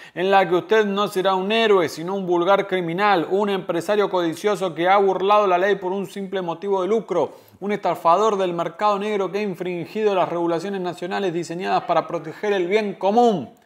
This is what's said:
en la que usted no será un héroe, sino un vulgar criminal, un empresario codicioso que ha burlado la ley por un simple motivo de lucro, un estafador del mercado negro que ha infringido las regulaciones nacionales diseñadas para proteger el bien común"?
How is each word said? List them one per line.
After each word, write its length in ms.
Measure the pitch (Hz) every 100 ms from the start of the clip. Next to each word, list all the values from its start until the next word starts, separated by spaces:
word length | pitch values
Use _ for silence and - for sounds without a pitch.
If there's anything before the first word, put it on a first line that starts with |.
| -
en 160 | 160 190
la 180 | 196 185
que 60 |
usted 320 | 175 165 220 208
no 220 | 196 202
será 260 | 190 185
un 160 | 190 190
héroe, 380 | 226 226 196 151
sino 260 | - 170
un 100 | 196
vulgar 440 | 180 175 175 196 196
criminal, 580 | 185 170 170 208 185 151
un 200 | 196 208
empresario 600 | 196 - 170 165 208 196
codicioso 680 | 185 170 160 208 190 185 151
que 120 | 180
ha 80 | 202
burlado 500 | 196 185 190 208 202
la 100 | 175
ley 160 | 196
por 160 | 190 180
un 160 | 196 180
simple 340 | 202 196 190
motivo 420 | 170 160 202 190
de 40 | 185
lucro, 460 | 226 - 175 131 - - -
un 140 | 196
estafador 640 | 202 185 165 165 180 220 202
del 180 | 190
mercado 420 | 170 170 - 214 202
negro 360 | 208 208 185
que 60 | 196
ha 40 |
infringido 720 | 208 170 180 175 156 214 214
las 140 | 190 147
regulaciones 520 | 170 170 165 190 196
nacionales 520 | 180 165 180 202 190
diseñadas 500 | 165 165 170 196 185
para 240 | - 165 151
proteger 460 | 165 151 - 214
el 160 | 196 175
bien 260 | 208 208
común"? 560 | 175 190 226 240 185 107 -